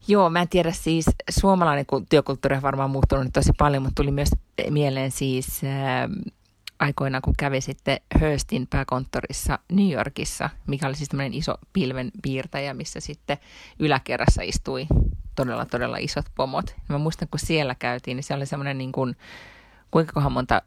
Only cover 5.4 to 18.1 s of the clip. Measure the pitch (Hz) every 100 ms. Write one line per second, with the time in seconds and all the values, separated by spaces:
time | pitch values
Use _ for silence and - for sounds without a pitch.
5.4 | 131 - 139 135 135 127 123 - - _
6.4 | _ _ - _ 143 143 135 131 - -
7.4 | 143 135 131 135 - 135 _ - 156 143
8.4 | - - 127 139 135 127 135 127 - 139
9.4 | - 143 _ 185 196 131 110 - 151 -
10.4 | 135 - - 139 143 139 147 143 139 120
11.4 | 165 - - - 131 131 127 214 139 131
12.4 | 131 147 139 131 151 - - 147 - 143
13.4 | - - - - 151 135 - 123 - -
14.4 | 90 - - 131 143 - - - - -
15.4 | 131 117 120 123 120 120 139 - 143 -
16.4 | 135 139 - - - 143 151 - 160 156
17.4 | - 160 139 123 123 123 -